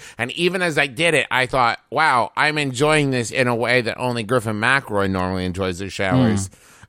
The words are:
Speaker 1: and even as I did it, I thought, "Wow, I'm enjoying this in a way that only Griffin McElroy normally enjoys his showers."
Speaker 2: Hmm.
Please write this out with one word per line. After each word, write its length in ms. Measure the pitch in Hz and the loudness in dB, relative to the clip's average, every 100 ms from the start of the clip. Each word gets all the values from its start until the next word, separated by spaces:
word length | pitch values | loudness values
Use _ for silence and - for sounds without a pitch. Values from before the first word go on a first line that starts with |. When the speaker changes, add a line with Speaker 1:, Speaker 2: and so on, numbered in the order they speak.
| - - | -8 -8
Speaker 1:
and 120 | 120 | -8
even 300 | - 175 185 | -2 -2 0
as 160 | 175 147 | 0 0
I 80 | 143 | -2
did 280 | 120 170 | 0 0
it, 120 | 147 - | 2 0
I 140 | 127 127 | 0 0
thought, 340 | 139 120 107 _ | 2 0 0 _
"Wow, 400 | 131 156 127 107 - | 0 2 2 0 0
I'm 220 | 147 151 | 0 0
enjoying 520 | 143 123 147 156 139 | -2 0 2 4 2
this 200 | 127 113 | 0 -2
in 160 | - 123 | 0 0
a 80 | 117 | 0
way 240 | 117 127 | 2 2
that 180 | 113 92 | 0 -2
only 240 | 123 120 | -4 -4
Griffin 340 | 104 127 110 107 | -2 -2 0 -2
McElroy 500 | 117 135 - 101 98 | 0 0 0 0 0
normally 340 | 95 92 92 | 0 -2 -2
enjoys 340 | 92 87 95 87 | -4 -2 -4 -4
his 120 | 98 | -8
showers." 540 | - 98 127 120 101 95 | -4 0 4 4 2 -4
Speaker 2:
Hmm. 60 | - - - | -10 -20 -20